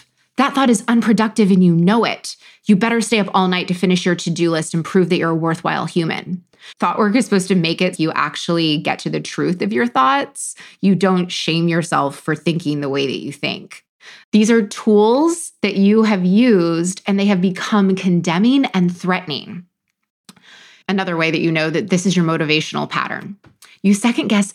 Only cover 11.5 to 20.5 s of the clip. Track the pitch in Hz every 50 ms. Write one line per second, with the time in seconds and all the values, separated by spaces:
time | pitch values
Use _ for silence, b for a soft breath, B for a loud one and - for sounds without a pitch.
11.5 | 160 165 165 170 165 170 160 - 156 143 143 139 139 - - - 156 151 - 175
12.5 | 156 165 - 147 147 147 143 135 139 139 139 135 - - - 135 143 - - 135
13.5 | 110 - - - - - _ _ _ B B B B B B B - 214 220 202
14.5 | 233 226 208 220 - - - 220 214 208 208 220 240 277 311 339 339 339 - -
15.5 | - _ - 202 - 190 196 202 214 220 220 214 214 185 180 180 190 214 247 254
16.5 | 220 180 170 170 165 165 170 180 190 - - - 196 196 202 202 202 180 180 190
17.5 | 185 - - - 220 202 196 190 190 185 - 190 175 170 165 180 160 180 214 240
18.5 | 269 277 269 - - 190 180 175 175 - - 175 180 170 180 160 143 - - -
19.5 | - 180 180 _ _ _ _ _ _ _ _ _ _ _ _ - B B B B